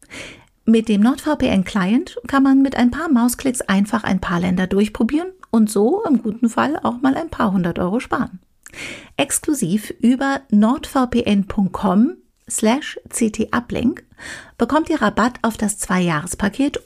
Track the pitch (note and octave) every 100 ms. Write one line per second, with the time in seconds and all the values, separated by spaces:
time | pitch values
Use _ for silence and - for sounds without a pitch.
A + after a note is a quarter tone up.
0 | _ - - - _ _ - A3+ A3+ G3+
1 | A3 D4+ D#4 D4 C4 F#3+ F3+ G#3 F#3 A#3+
2 | F4+ A#4+ - C4+ C4+ C4+ C4+ - B3 B3+
3 | E4+ A#3+ A#3+ A#3+ C4+ B3 - G3 G3+ A3
4 | - F#3 F3 F3 F#3 F3+ F#3 G3 G#3+ -
5 | A3+ D4+ F#4 - - A3+ G#3+ G#3+ A3 F#4+
6 | G#4+ A#3 A3+ G#3+ A3+ - A#3 D#4 - A#3+
7 | C4+ D4 E4 - A3 F#3+ E3+ E3 F3 G3+
8 | - - - F#3 _ _ - - - -
9 | - - C#4+ - - D4 E3 G#3 - -
10 | A3+ B3+ C4+ C#4 - G#3 A3 D4 - C#4
11 | B3 A#3 A#3+ G3+ F#3+ - F#3+ - G3+ F#3
12 | C4+ F#4 _ _ - - A3 C4 - -
13 | - - A3 A3 G#3 A#3+ - - B3+ -
14 | - - - - - - A#3+ D4+ D#4+ D#4
15 | G#3 - A#3+ B3 A#3 A3 G#3 - - F#3
16 | F3 D3+ F3 - G3+ - C#4 -